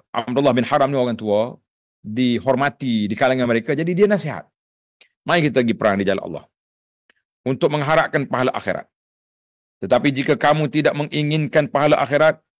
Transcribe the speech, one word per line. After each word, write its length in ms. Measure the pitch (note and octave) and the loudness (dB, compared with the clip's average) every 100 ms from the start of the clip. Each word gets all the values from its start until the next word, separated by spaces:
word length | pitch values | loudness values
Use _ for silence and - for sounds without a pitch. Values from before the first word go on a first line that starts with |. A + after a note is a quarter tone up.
| _ | _
Abdullah 400 | A#2+ A#2+ B2 C#3+ | -8 -4 0 2
bin 120 | B2 A#2 | 2 2
Haram 240 | D3 C3+ | 2 2
ni 80 | C#3 | 0
orang 200 | B2 A2+ | -2 -4
tua, 400 | A2 G#2 A#2+ - _ _ _ _ | -2 0 -2 -6 _ _ _ _
dihormati 1080 | - G#2+ B2 A#2 G2+ B2+ C#3+ - C3+ A2+ G#2 | -10 -2 0 0 0 0 0 -2 -2 -2 -2
di 60 | G#2+ | 0
kalangan 280 | C3 C3 A#2+ | 0 2 2
mereka. 320 | A#2 A2+ C#3+ | 0 0 -4
Jadi 140 | E3 | -2
dia 140 | F3+ G3+ | 2 2
nasihat, 360 | G3+ D3+ G2 - _ _ _ _ _ _ _ - | 2 -2 -10 -14 _ _ _ _ _ _ _ -2
"Mari 240 | E3+ D3+ | 2 2
kita 120 | B2 | 2
pergi 140 | A#2+ G#2 | 0 2
perang 200 | A2 G2 | 2 2
di 40 | G2 | 0
jalan 140 | F#2+ F#2 | -2 -4
Allah 160 | D2+ - _ _ _ _ _ _ _ _ _ B2 | -12 -16 _ _ _ _ _ _ _ _ _ -6
untuk 240 | C3 D#3 | -2 0
mengharapkan 520 | D3 C#3+ D#3+ C#3+ D#3 C3+ | 0 0 2 2 -2 -2
pahala 260 | B2+ B2+ | -2 -2
akhirat. 320 | G#2+ G2+ F2+ - _ _ _ _ _ _ _ _ - | -2 -4 -6 -6 _ _ _ _ _ _ _ _ -10
Tetapi 260 | G2 B2 C#3+ | 0 0 2
jika 220 | C3+ C#3 C#3 | -2 -2 0
kamu 320 | D3 D3+ D3+ | 2 2 0
tidak 240 | D#3 D3 D3 | 0 0 0
menginginkan 680 | D3+ D3 D3+ D#3 D3 D#3+ C#3+ | -4 -4 -2 -2 0 0 0
pahala 280 | C#3+ D3 C#3+ | 0 2 2
akhirat, 400 | C3 C#3+ D#3 - _ _ | 2 2 2 2 _ _